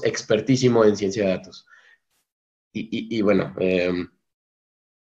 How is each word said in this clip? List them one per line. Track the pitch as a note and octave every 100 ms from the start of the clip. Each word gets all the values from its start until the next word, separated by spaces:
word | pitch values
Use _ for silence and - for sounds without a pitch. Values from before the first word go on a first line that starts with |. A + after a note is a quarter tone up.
| A#2
expertísimo | - - A2 - B2+ B2+ A#2 G#2+
en | G2+
ciencia | G2 G#2+ G2
de |
datos". | F#2 - - _ - _ _ _ _ _ _ _ _ _
Y, | A2
y, | - A#2 A2 A2+
y |
bueno, | G2+ F#2+ - -
em, | F#2 F#2 F2+ F2+ F2 _ _ _ _ _ _ _ _ _ _